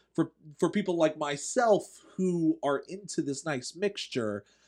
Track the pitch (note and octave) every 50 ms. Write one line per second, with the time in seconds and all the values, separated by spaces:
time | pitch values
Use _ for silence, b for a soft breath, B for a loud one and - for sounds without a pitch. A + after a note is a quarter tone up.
0 | _ _ _ E3 D3+ - - _ D3+ D3+ D3 - F#3 F3 - G#3 G3 F#3+ F3 E3
1 | D#3 D#3 D#3 D#3 D3+ C#3+ D3 D3 - - - B3+ A#3+ A3+ G3+ F3 - - - -
2 | - - - - F#3 F#3 F3 E3+ D#3+ D#3+ D#3+ - - C#3+ C#3 C#3 - - F3 G3+
3 | G#3 - - E3+ D3 C#3+ C3+ - - D#3+ C#3+ B2+ - - - E3+ G3+ G3 G3+ -
4 | - - - C3 A2+ G#2 G#2 G2+ - _ _ _ _